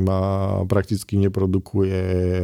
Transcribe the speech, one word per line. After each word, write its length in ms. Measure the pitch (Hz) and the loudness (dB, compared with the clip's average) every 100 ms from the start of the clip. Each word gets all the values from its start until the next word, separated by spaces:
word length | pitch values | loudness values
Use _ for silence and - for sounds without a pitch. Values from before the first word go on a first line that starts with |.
má, 160 | 92 95 95 98 98 98 95 | 2 2 0 0 -2 -2 0
prakticky 480 | 101 92 98 - 101 | 0 0 -4 -2 0
neprodukuje 840 | 98 98 95 95 - 98 95 95 92 92 90 90 | 0 2 0 0 -2 -2 0 0 0 0 0 0